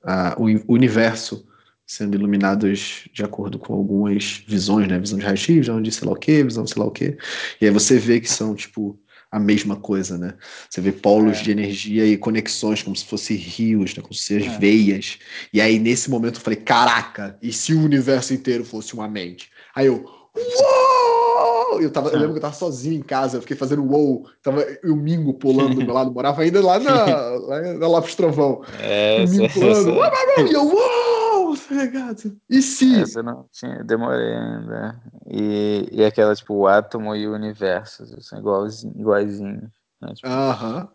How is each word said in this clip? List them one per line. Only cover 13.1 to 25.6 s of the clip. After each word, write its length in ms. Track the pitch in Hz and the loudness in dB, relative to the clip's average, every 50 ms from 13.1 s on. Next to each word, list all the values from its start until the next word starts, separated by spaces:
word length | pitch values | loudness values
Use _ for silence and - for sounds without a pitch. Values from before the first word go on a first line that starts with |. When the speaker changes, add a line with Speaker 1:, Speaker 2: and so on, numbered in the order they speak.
| - 101 - - 113 | -10 -10 -6 -6 -6
Speaker 1:
rios, 600 | 101 85 85 85 - 113 113 113 107 95 92 - | -6 -6 -10 -6 -4 -2 0 2 0 0 -2 -6
né? 60 | - - | -12 -14
Como 120 | - - | -14 -12
se 240 | - - - 104 104 | -12 -8 -4 -2 -2
fossem 160 | 104 98 - | -2 -4 -4
Speaker 2:
É. 40 | 107 | 0
Speaker 1:
veias. 600 | 101 101 104 110 107 98 98 95 101 - - - - - - - - - - | 2 4 4 6 4 4 2 0 -4 -10 -12 -14 -18 -18 -16 -16 -16 -4 0
E 80 | 104 | 2
aí, 180 | 107 110 110 110 | 2 4 2 2
nesse 280 | 110 113 123 123 - - | 2 0 0 0 -2 -2
momento, 260 | 131 117 113 117 117 | -2 -2 -2 -4 -6
eu 60 | - - | -6 -4
falei, 180 | - 110 101 | -4 -6 -4
"Caraca, 760 | - - 131 117 120 123 117 117 - - - - 104 98 98 - - | 0 0 2 4 4 4 2 0 -2 -6 -12 -12 -12 -12 -14 -10 -10
e 100 | 120 113 | -10 -8
se 220 | - - - 160 | -8 -4 0 0
o 80 | 160 156 | 2 2
universo 500 | 151 143 135 127 127 135 127 123 - 135 | 4 2 2 2 2 0 0 0 -4 -6
inteiro 300 | 131 - 131 123 117 113 | -4 -2 -4 -4 -4 -4
fosse 300 | 110 - 110 107 - - | -8 -10 -12 -12 -12 -12
uma 140 | 120 107 107 | -12 -10 -10
mente?" 420 | 107 104 90 87 90 90 - _ _ - - _ _ | -8 -10 -10 -10 -14 -18 -20 _ _ -20 -20 _ _
Aí 120 | 131 135 | 2 2
eu, 180 | 135 123 113 - - - - _ _ _ | 2 2 2 -4 -12 -20 -20 _ _ _
"Uou!" 720 | 440 480 494 480 508 554 539 523 523 508 539 523 508 494 466 466 466 480 466 466 480 480 466 466 - - - - 190 | -8 -6 -2 2 4 4 6 6 6 6 4 4 4 4 4 4 2 2 2 2 2 2 2 2 0 0 -2 0 0
Eu 100 | 165 147 - | 0 0 -2
tava, 160 | 160 131 147 | -2 -2 0
eu 80 | 147 | 0
Speaker 2:
Hum. 40 | 151 | 0
Speaker 1:
lembro 120 | 151 156 160 | 0 0 -2
que 60 | 156 | -4
eu 40 | - | -6
tava 120 | 147 147 | -8 -8
sozinho 400 | - 185 170 139 123 123 151 160 156 | -6 -6 -6 -6 -6 -4 -4 -4 -4
em 40 | 131 | -6
casa, 340 | - 139 131 135 131 123 | -4 -4 -2 -2 -2 -4
eu 40 | 123 113 | -6 -6
fiquei 140 | - 156 | -6 -6
fazendo 280 | 139 135 131 147 147 143 | -6 -2 -2 -2 -2 0
uou. 420 | 131 143 147 151 143 131 - - - _ _ _ | 2 2 2 4 2 0 -2 -4 -14 _ _ _
Tava 220 | 139 135 147 143 - 143 - - | -2 0 0 -2 -2 -6 -8 -2
o 120 | 175 156 | -2 0
Mingo 380 | 151 147 151 170 170 156 143 131 | 0 0 -2 -2 0 0 -2 -4
pulando 400 | - - 135 131 131 | -2 0 2 4 4